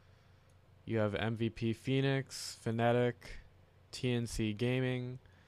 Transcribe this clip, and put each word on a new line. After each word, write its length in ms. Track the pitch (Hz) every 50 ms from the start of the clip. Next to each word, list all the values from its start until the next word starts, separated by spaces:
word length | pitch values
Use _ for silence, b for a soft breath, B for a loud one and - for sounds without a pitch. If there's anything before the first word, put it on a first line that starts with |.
| b b b b b b b b b b b b - - - - -
you 140 | - 110
have 160 | 110 107 104 101
M 240 | 73 95 113 117
V 140 | 107 117 113
P 220 | - - 117 113 110
Phoenix, 840 | - - 131 131 135 135 139 135 135 131 - - - - - - - -
Fnatic, 480 | 117 113 117 117 120 120 123 123 123 120 - - - - - - - - - - - - - - -
T 200 | - - - 123
N 140 | 123 120 120
C 260 | 110 - - 113 107
Gaming, 680 | 104 104 120 123 127 131 131 127 127 123 123 123 127 131 - b b b b